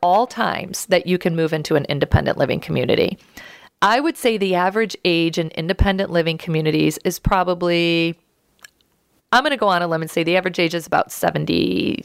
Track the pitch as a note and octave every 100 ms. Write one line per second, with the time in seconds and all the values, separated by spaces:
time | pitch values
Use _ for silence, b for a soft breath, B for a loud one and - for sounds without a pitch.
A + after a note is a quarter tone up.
0 | F3+ G3 B3 - G#3 E2 - - - F3+
1 | - F3+ F#3 E3 D#3+ D#3 D3+ D#3 C3+ C#3+
2 | C#3+ D#3 - - C3+ - - D#3+ - -
3 | - - B B B B B - G3 A#3+
4 | D#4 - A#3+ A3 F#3+ F3+ F3+ G#3 A3 -
5 | F#3 E3 E3 E3 D#3+ - D#3+ F#3+ G3+ F#3+
6 | G3 E3+ D#3+ D#3+ - D#3+ D#3 D#3 D3+ -
7 | F3+ F3 - F#3+ F3+ F3 F3 E3+ E3+ E3
8 | E3 E3 _ _ _ _ - _ _ _
9 | _ _ - A#3+ D4 C#4 G3+ F3 F3 D#3+
10 | D#3+ - E3 F3+ F#3 F3 E3+ E3+ - -
11 | F3+ - E3+ D#3+ D#3 - - F2 - -